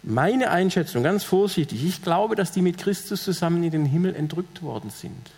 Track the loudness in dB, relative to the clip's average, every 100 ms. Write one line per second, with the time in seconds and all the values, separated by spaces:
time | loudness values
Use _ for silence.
0 | -2 0 2 2 2 2 2 2 0 0
1 | 2 0 2 2 2 0 -2 -2 -2 -2
2 | 0 0 2 0 0 2 2 2 -2 -2
3 | -4 -6 -4 0 2 2 2 2 2 2
4 | 2 0 -4 -4 -8 -10 -8 -8 -8 -12
5 | -14 -14 -18